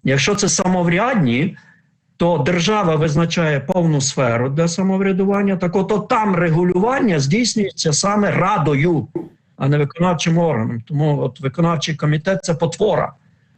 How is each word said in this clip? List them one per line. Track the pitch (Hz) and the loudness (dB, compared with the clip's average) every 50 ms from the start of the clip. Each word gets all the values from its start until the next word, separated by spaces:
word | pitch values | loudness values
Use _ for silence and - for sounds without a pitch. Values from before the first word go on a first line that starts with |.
| - | -2
якщо | - 135 139 135 - 208 | 0 0 0 2 0 0
це | 196 - 185 | 0 0 0
самоврядні, | - - 190 180 185 185 175 170 170 175 214 247 277 226 156 123 117 123 151 202 - - - - - _ _ _ _ _ _ _ _ | 0 0 0 0 0 0 2 0 0 0 0 0 0 0 2 2 2 0 -2 -2 -4 -8 -18 -20 -20 _ _ _ _ _ _ _ _
то | - 175 170 175 156 | -2 0 2 2 2
держава | 135 139 175 175 170 208 214 214 202 175 160 | 0 0 0 0 0 0 0 0 2 0 2
визначає | 151 151 165 147 143 170 165 165 - 170 156 151 139 | 2 0 0 2 0 0 0 0 0 0 0 0 -2
повну | - - 185 185 170 165 156 143 | -2 -2 -2 0 2 2 2 0
сферу | 127 - - - 139 120 117 117 123 135 | 0 -2 -2 0 0 0 2 0 0 -2
для | 139 151 165 170 | 0 0 0 0
самоврядування, | 170 - 190 190 190 190 196 196 190 185 196 190 202 202 208 196 196 | 0 0 0 0 0 0 0 0 0 0 0 0 0 0 0 0 0
так | 175 180 175 170 | 0 -2 -2 0
от, | 202 185 190 214 | 0 0 0 0
от | 202 - - | -2 -2 0
там | 254 233 220 208 190 | 0 0 0 0 0
регулювання | 170 165 165 156 160 180 180 180 180 190 233 262 277 277 226 175 156 | 0 2 2 2 2 2 2 2 2 0 0 0 2 2 2 2 0
здійснюється | 135 135 151 220 247 220 - 226 202 190 - - - 165 147 | 0 0 0 0 0 0 0 -2 -2 -2 -2 -4 -2 -2 0
саме | - - 196 202 208 202 196 | 0 0 0 0 0 0 0
радою, | 147 - 175 185 214 202 151 156 147 135 147 180 170 143 107 - - 170 - - - _ _ _ _ | 0 0 0 0 0 0 0 0 2 2 2 2 2 0 -2 -4 -8 -10 -10 -12 -18 _ _ _ _
а | - - 135 | -4 -2 0
не | 147 147 | 2 2
виконавчим | 147 139 - - 175 185 175 156 - 175 160 170 | 0 -2 -2 0 0 0 0 0 0 0 2 2
органом. | 170 165 147 113 110 123 120 117 | 2 2 0 0 -2 -2 -4 -6
Тому | 113 - 160 143 151 156 147 139 | -8 -6 -4 0 0 0 0 0
от | 135 135 - - | -2 -4 -4 -4
виконавчий | 143 135 131 - 170 170 170 156 - - 156 | -8 -6 -2 0 0 0 0 0 -2 -4 -6
комітет — | 147 - 151 151 151 151 190 190 190 - | -2 0 0 0 0 0 -2 -2 -2 0
це | - 170 | -2 -2
потвора, | 156 170 160 165 - 196 214 175 143 - - - _ _ _ _ _ _ _ _ | 0 -2 -2 -2 0 0 0 0 0 -2 -4 -8 _ _ _ _ _ _ _ _